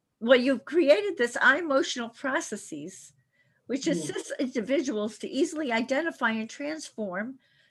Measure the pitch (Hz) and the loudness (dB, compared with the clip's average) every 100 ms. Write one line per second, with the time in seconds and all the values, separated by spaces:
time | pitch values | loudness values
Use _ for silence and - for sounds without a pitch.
0 | _ - 226 254 254 254 - 320 277 381 | _ -2 6 6 6 0 0 4 6 6
1 | 403 - 240 - 247 285 339 269 - 254 | 4 0 -2 4 4 4 2 0 0 -4
2 | 226 - 277 285 - 208 - 151 160 - | -8 -8 -4 -4 -4 -10 -10 -12 -12 -16
3 | - _ _ _ _ _ - 269 320 302 | -20 _ _ _ _ _ -8 -4 -2 -2
4 | - 381 - - 254 254 196 285 262 214 | -2 -8 -8 -6 -4 -4 -2 0 0 -2
5 | 214 - 214 262 339 311 285 226 233 269 | -4 -6 -6 -2 -2 -2 -2 -2 0 -2
6 | 330 - 233 220 220 - 285 311 - - | -2 -2 -2 -2 -6 -8 -8 -8 -12 -10
7 | 208 180 226 269 _ _ _ | -8 -6 -8 -12 _ _ _